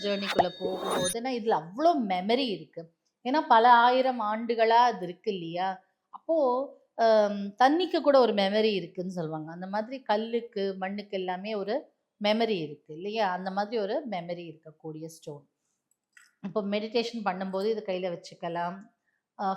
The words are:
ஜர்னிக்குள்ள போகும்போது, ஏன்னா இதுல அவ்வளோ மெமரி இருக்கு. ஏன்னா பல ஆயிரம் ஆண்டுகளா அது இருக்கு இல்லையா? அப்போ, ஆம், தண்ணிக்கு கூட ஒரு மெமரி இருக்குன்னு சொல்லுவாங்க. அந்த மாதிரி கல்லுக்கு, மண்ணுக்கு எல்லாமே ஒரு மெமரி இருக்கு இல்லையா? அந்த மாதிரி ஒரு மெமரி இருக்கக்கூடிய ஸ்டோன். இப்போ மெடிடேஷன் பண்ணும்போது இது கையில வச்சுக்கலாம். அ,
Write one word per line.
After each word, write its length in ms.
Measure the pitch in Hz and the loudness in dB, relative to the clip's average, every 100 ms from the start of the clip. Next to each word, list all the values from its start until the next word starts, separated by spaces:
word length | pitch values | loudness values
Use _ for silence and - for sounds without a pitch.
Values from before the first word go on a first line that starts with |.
ஜர்னிக்குள்ள 480 | 202 202 196 190 180 - | -2 -4 -2 0 0 -2
போகும்போது, 600 | 185 190 190 190 175 233 | -6 -6 -4 -4 -4 -4
ஏன்னா 40 | |
இதுல 380 | 247 247 214 180 | -6 -4 -2 -2
அவ்வளோ 300 | 165 208 330 311 208 | -2 0 2 2 0
மெமரி 420 | 180 196 247 262 | -2 0 0 0
இருக்கு. 400 | 180 156 - 165 _ _ _ | -6 -10 -18 -18 _ _ _
ஏன்னா 160 | 240 294 311 | -4 0 4
பல 240 | 226 240 | 6 8
ஆயிரம் 480 | 233 240 254 254 240 | 8 8 4 2 0
ஆண்டுகளா 580 | 208 220 233 226 226 226 | -2 -4 -2 0 4 6
அது 260 | 247 196 175 | 6 2 -6
இருக்கு 260 | 180 220 | -8 -6
இல்லையா? 480 | 190 165 175 190 185 _ _ _ | -6 -6 -4 -4 -6 _ _ _
அப்போ, 280 | - - 320 262 247 277 - _ - | -12 -2 2 2 0 -4 -10 _ 2
ஆம், 520 | 226 220 208 202 202 | 4 6 4 0 -6
தண்ணிக்கு 520 | - 254 320 349 339 | 2 4 4 0 0
கூட 200 | 277 269 | 4 6
ஒரு 140 | 233 | 6
மெமரி 400 | 208 196 214 220 | 4 2 2 2
இருக்குன்னு 360 | 196 165 - 180 | 0 -4 -8 -8
சொல்லுவாங்க. 420 | 180 156 156 156 | -6 -6 -6 -10
அந்த 140 | 170 190 | -12 -8
மாதிரி 360 | 208 220 262 | -6 -6 -6
கல்லுக்கு, 760 | 262 214 226 233 233 202 196 190 | -2 0 0 -4 -4 -4 -4 -4
மண்ணுக்கு 420 | 190 202 202 196 | -6 -6 -6 -6
எல்லாமே 360 | 185 185 202 | -4 -4 -4
ஒரு 380 | 214 190 262 - _ _ - | -6 -4 -4 -6 _ _ -4
மெமரி 320 | 208 220 226 190 | 0 2 2 0
இருக்கு 340 | 151 147 - | -4 -10 -16
இல்லையா? 360 | 156 202 220 196 | -10 -6 -2 -2
அந்த 200 | 180 190 | -2 -4
மாதிரி 320 | 190 208 233 | -4 -4 -2
ஒரு 240 | 196 262 277 | -2 -4 -4
மெமரி 340 | 185 170 175 | -8 -8 -10
இருக்கக்கூடிய 600 | 170 156 156 156 160 156 160 | -12 -16 -20 -18 -14 -12 -12
ஸ்டோன். 420 | 160 - 143 _ _ _ _ _ _ _ - _ _ | -14 -16 -16 _ _ _ _ _ _ _ -20 _ _
இப்போ 200 | 196 214 | -8 -4
மெடிடேஷன் 600 | 202 208 220 233 233 233 | -2 -2 -2 -2 -2 -4
பண்ணும்போது 400 | 196 185 190 190 | -4 -4 -4 -2
இது 180 | 208 220 214 | -2 -2 -4
கையில 220 | 180 185 | -4 -4
வச்சுக்கலாம். 640 | 170 - - 175 170 175 196 214 _ _ _ _ - | -6 -10 -10 -6 -4 -6 -8 -14 _ _ _ _ -6
அ, 60 | 196 | -4